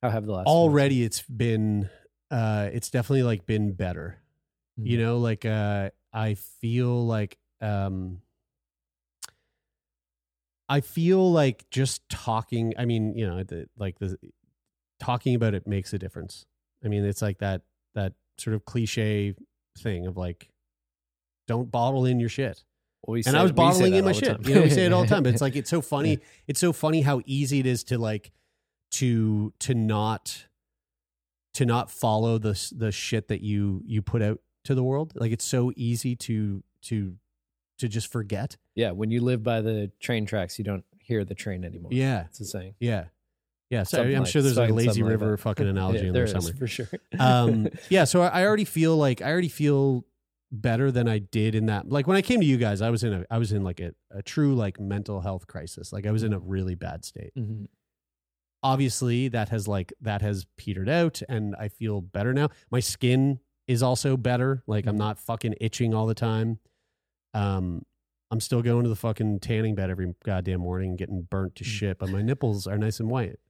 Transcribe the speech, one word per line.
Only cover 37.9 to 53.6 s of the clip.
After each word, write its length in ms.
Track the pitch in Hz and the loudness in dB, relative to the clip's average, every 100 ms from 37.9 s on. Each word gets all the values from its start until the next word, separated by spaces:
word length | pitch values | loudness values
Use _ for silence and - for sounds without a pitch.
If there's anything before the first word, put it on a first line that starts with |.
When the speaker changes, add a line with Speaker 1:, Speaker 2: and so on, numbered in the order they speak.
| 107 - | -4 -4
Speaker 2:
forget. 440 | 120 101 98 117 - _ - | -6 -6 -6 -6 -10 _ -2
Speaker 1:
Yeah, 160 | 113 | -2
when 180 | 90 110 | -2 -2
you 100 | 117 | 0
live 220 | 120 127 | 0 0
by 180 | 110 113 | 0 -2
the 300 | 110 110 101 - | 0 -2 -4 -8
train 260 | - 117 | -4 -4
tracks, 320 | 107 107 90 - | -2 -4 -4 -6
you 80 | |
don't 200 | 104 98 - _ | -6 -6 -8 _
hear 240 | _ 113 | _ -2
the 100 | 98 | -2
train 300 | 98 - 92 | -6 -8 -8
anymore. 260 | 87 - 87 | -8 -12 -6
Speaker 2:
Yeah. 340 | 127 131 120 85 | -2 0 -2 -6
Speaker 1:
It's 120 | - | -12
a 60 | |
saying. 300 | 101 104 92 - | -12 -10 -12 -6
Speaker 2:
Yeah. 280 | 120 107 82 _ _ _ _ _ _ | -2 -2 -4 _ _ _ _ _ _
Yeah, 120 | 123 | -4
sorry, 200 | 107 - | 0 0
Speaker 1:
Something 140 | 123 135 | 2 2
Speaker 2:
I'm 60 | |
Speaker 1:
like, 80 | 131 | 2
Speaker 2:
sure 120 | 151 | 4
there's, 140 | 135 117 | 4 4
like, 100 | 117 | 4
a 60 | |
Speaker 1:
something 140 | 110 117 | 4 4
Speaker 2:
lazy 160 | 107 | 4
Speaker 1:
like 80 | 110 | 2
Speaker 2:
river 200 | 110 107 | 2 2
Speaker 1:
that. 60 | 104 | 0
Speaker 2:
fucking 280 | - 104 101 | -2 0 0
Speaker 1:
<laughs> 20 | |
Speaker 2:
analogy 320 | 98 95 113 | 0 0 0
Speaker 1:
Yeah, 40 | 92 | 2
Speaker 2:
in 40 | |
there 140 | 90 117 | 2 2
Speaker 1:
there 100 | 95 | 0
is, 80 | |
Speaker 2:
somewhere. 100 | 85 107 | -4 -4
Speaker 1:
for 100 | 123 | -6
sure. 200 | - 117 - | -6 -10 -10
<laughs> 160 | _ - | _ 2
Speaker 2:
Um, 500 | 127 123 120 113 107 - - | 4 6 4 2 0 -6 2
yeah, 160 | 185 | 4
so 160 | 156 180 | 6 4
I, 60 | 175 | 4
I 180 | 175 190 | 4 2
already 180 | 214 208 | 2 0
feel 300 | - 160 160 | 2 4 4
like, 240 | 143 123 | 4 2
I 120 | 101 | 0
already 160 | 165 175 | 0 -2
feel 580 | - 147 139 139 127 - _ _ _ _ | 0 2 4 4 2 -4 _ _ _ _
better 400 | 110 120 113 139 | -4 0 2 2
than 160 | 123 117 | 2 2
I 100 | 107 | 0
did 360 | 101 113 107 110 | -2 0 2 2
in 100 | 110 | 0
that. 220 | 104 - | -2 -2
Like, 180 | 139 139 | -2 2
when 100 | 190 | 2
I 60 | |
came 160 | 190 247 | 4 4
to 60 | 165 | 4
you 120 | 131 | 4
guys, 240 | 117 101 | 2 0
I 80 | 110 | 0
was 120 | 117 | 0
in 100 | 113 | 0
a, 100 | 98 90 | -2 -2
I 80 | 113 | -2
was 120 | 113 | 0
in, 120 | 107 | 0